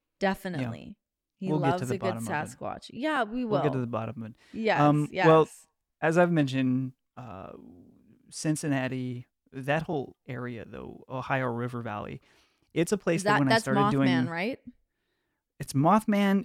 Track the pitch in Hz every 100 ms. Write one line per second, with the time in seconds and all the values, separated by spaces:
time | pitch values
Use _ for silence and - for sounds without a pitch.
0 | _ - 196 190 190 160 120 76 - -
1 | _ _ _ - 185 156 165 180 127 -
2 | - 113 113 151 - - - - - -
3 | 311 285 214 247 233 - 147 131 120 113
4 | 110 113 110 - _ 214 214 156 147 147
5 | 147 - 175 160 151 - _ _ _ _
6 | 160 165 175 165 139 135 131 127 131 -
7 | _ - 123 95 - - - 87 - _
8 | _ _ _ - 160 151 156 135 127 131
9 | 127 123 - _ _ 135 131 156 160 156
10 | - - - 127 123 113 - 120 - -
11 | - 131 123 135 127 117 123 120 113 104
12 | - 135 _ _ _ _ _ 156 170 202
13 | - 170 196 208 135 226 143 202 - 139
14 | 135 127 127 170 170 - - - _ _
15 | _ _ _ _ _ - 143 135 156 214
16 | - 202 202 196